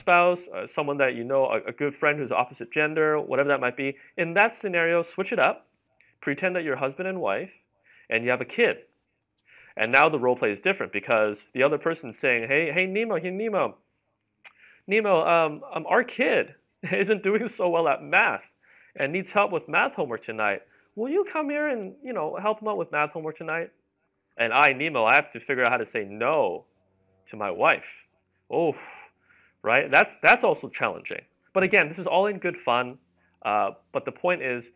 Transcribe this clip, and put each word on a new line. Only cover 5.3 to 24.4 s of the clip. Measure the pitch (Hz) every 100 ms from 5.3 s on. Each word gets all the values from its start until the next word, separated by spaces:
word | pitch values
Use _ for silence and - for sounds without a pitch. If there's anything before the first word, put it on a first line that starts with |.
it | 208
up. | 135 - _ _ _ _ _ _
Pretend | 147 139 185 180
that |
you're | 156 127
husband | 139 147 185
and | 185
wife, | 113 104 190 _ _ _ _ _ -
and | 113
you | 120
have | 123
a | 123
kid. | - 214 - - _ _ _ _ _ _ - - -
And | 113
now | 135 156
the | 147
role | 123 123
play | 113
is | 101
different, | 185 190 92
because | 104 - 113 107 104 _
the | 127
other | 143 147
person's | 165 160 123 -
saying, | 135 120 113
"Hey, | 143 165
hey, | 170 185
Nemo, | 196 226 175
hey, | 180
Nemo. | 190 226 190 120 - _ _ _ _ _ _ - _ - _ -
Nemo, | 208 208 165
um, | 160 170 156 147 -
um, | 165 156
our | 220
kid | 247 - 294 180 - - _
<laughs> | - -
isn't | 196 196 202
doing | 190 214 233 -
so | 180
well | 170 156
at | 131
math | 147 180 214 101 - _ _ _ _ -
and | 139
needs | 185 190
help | 208 208
with | 170 -
math | 170 277
homework | - 139 113
tonight. | - 110 104 98 _ _ _
Will | 208 247
you | 359 381
come | 311 285
here | 294 302
and, | 240 190 190
you | 254
know, | 208 156 170
help | 208 214
him | 214
out | 196
with | 160
math | 151 151
homework | 160 156 151
tonight?" | 165 165 175 _ _ _ _ _ _
And | -